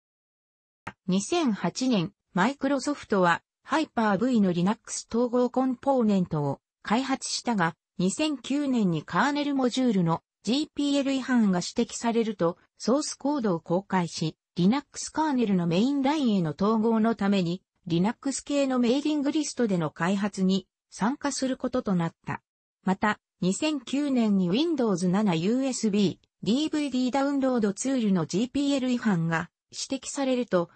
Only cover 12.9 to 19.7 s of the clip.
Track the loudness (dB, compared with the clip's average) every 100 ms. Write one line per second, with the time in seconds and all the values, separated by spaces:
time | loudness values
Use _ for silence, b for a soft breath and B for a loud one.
12.9 | 0 0 -4 -2 -2 0 -2 0 -2 0
13.9 | -2 -2 -4 -4 -6 _ 0 2 2 -4
14.9 | -12 -8 -2 0 0 0 0 2 2 2
15.9 | 2 0 0 0 0 0 0 0 2 2
16.9 | 2 2 0 0 0 0 -4 -10 _ -2
17.9 | 0 0 -2 -6 -6 -2 0 0 2 2
18.9 | 2 0 0 0 -2 -2 -2 0